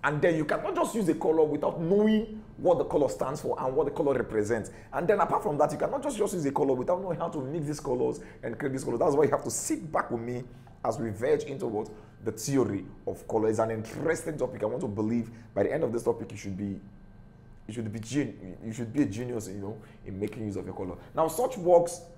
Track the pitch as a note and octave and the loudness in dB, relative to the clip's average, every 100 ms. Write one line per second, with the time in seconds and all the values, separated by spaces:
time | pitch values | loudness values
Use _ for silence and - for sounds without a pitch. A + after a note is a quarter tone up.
0 | C#3 D3+ F3 D#3+ D3+ - - F4 D#4+ A3+ | 0 4 4 4 0 -2 0 0 0 2
1 | F3 D#3 F#3 D#3+ D3+ C3+ - - E3 G3+ | 0 2 2 4 4 2 -2 -2 2 4
2 | G#3+ G#3+ A3+ - - - E3+ E3+ C#3+ E3+ | 6 4 2 -8 -14 0 4 4 4 2
3 | C3 - C3+ D3 B2 - C3 C3+ C#3+ - | 2 2 -4 -2 -4 -2 0 2 0 2
4 | C#3+ B2 A2+ A2 G#2 A#2 F2+ - - C3 | 2 2 2 0 2 0 -2 -12 -8 -2
5 | F3 G3+ E3 A#3 - D3 D3 - D#3+ C4+ | 2 4 4 2 0 4 2 4 0 0
6 | D4 G#3+ G3+ F#3 C#3 C#3 C#3 B2+ B2+ F3+ | -2 0 -2 0 0 2 2 2 2 0
7 | F#3+ D#3 E3 D#3 C3 E3 D3 D3 C#3 B2 | 0 -4 -4 -4 -4 -4 -4 -4 -2 0
8 | B2+ B2 - - B2+ A#2 C#3+ C3 A#2+ A#2 | 0 -2 -10 -10 -8 -4 -4 -2 -2 2
9 | D#3+ C#3 C#3 C#3 - - - D4+ E3+ D#3+ | 4 6 4 4 0 -4 -2 -4 0 -2
10 | - A#2 A#2 B2 B2 - - - A#2+ A2 | -2 -4 -4 -6 -8 -16 -20 -4 -4 -2
11 | A2+ G2 B2+ D3 - C3+ B2 G#2+ D3+ - | -4 -2 2 2 0 -4 -2 -2 -4 -10
12 | - - G#2+ G#2 - C#3 G#2+ G2 - - | -18 -6 -6 -4 2 4 4 0 -6 -8
13 | - - - A2 A2 G#2+ A2 A2+ G#2+ - | -8 -8 -2 2 4 4 2 0 -6 -2
14 | D3+ E3+ E3 D3+ B2+ G#2+ G#2+ B2 C3 G2+ | -2 0 -4 -4 -4 -2 -4 -2 -4 0
15 | G#2+ A#2 A2 - - - G2+ D3 C3+ A#2 | 0 0 -2 -10 -6 0 2 2 0 0
16 | A#2 A2+ - G#2 G2+ F#2 G2+ F#2+ - - | 0 -2 -6 -10 -8 -6 -4 -6 -12 -20
17 | - - - - - - - A2+ A2 A2+ | -20 -20 -20 -20 -20 -18 -10 -6 -6 -6
18 | A2 C3+ B2 G2+ F#2 F2 G#2+ A2+ A2+ C3 | -2 -2 -2 -6 -14 -10 -10 -6 -4 0
19 | C#3+ G#2 B2 A#2+ G2 G2+ G2 A2+ - - | 0 0 -4 -6 -6 -8 -8 -10 -16 -16
20 | G#2 F#2+ G2+ B2 G#2+ F#2 F#2 F#2 F#2 E2+ | -12 -6 -4 -4 -6 -6 -6 -8 -8 -10
21 | - C3+ D#3+ D#3+ B3+ A#3+ E3+ F3 E3+ - | -8 -2 0 2 0 0 8 8 6 -4
22 | - | -14